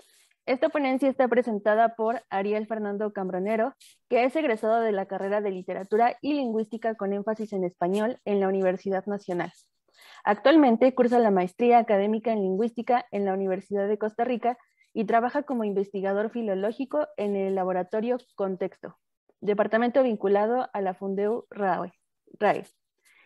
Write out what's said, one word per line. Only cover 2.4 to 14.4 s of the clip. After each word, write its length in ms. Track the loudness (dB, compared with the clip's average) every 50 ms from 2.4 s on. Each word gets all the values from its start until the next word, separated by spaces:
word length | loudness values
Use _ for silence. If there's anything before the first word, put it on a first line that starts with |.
| -2 -2 -2 -4 -4
Fernando 460 | -4 -6 -6 -6 -6 -6 -4 -6 -6
Cambronero, 640 | -6 -6 -6 -4 -4 -4 -2 -2 0 0 -2 -2 -4 _ -20 -20 _ _ _ _
que 160 | 0 2 2
es 100 | 2 0
egresado 460 | 0 0 0 -2 0 0 0 2 2
de 100 | 2 0
la 160 | 0 -2 -4
carrera 340 | -6 -6 -6 -4 -2 -2 -2
de 100 | -2 -4
Literatura 680 | -6 -6 -8 -8 -8 -8 -4 0 2 2 2 2 0 -2
y 100 | -4 -2
Lingüística 640 | -2 -2 -2 -2 -2 -2 -4 -4 -8 -6 -4 -6 -4
con 160 | -4 -4 -2
énfasis 400 | -2 -2 -4 -4 -4 -6 -6 -6
en 100 | -4 -4
español 560 | -4 -4 -4 _ -2 0 0 0 0 -2 -4 -6 _
en 160 | -2 0 0
la 80 | 2 0
Universidad 560 | 0 2 0 0 0 -2 -4 -4 -4 -4 -4
Nacional. 460 | -4 -6 -6 -6 -6 -4 -4 -6 -6 -10 -18 _ _ _ _ _ _ _ _ -20 -20 -20 -4 0
Actualmente 680 | 0 0 4 4 6 8 8 8 6 6 6 4 4 4
cursa 260 | 4 2 4 4 4
la 100 | 4 4
maestría 480 | 4 2 2 0 -2 0 4 6 6 6
académica 540 | 6 4 2 2 2 2 0 -2 -2 -2
en 100 | -2 0
Lingüística 640 | 0 0 0 0 -2 -2 -4 -6 -2 0 0 0 0 -4
en 140 | -4 -2 -2
la 80 | -2 -2
Universidad 520 | -2 -2 -2 -4 -4 -4 -4 -4 -2 -2
de 120 | -2 -2 -2
Costa 260 | -4 -4 -4 -4 -2
Rica 340 | -2 -2 -2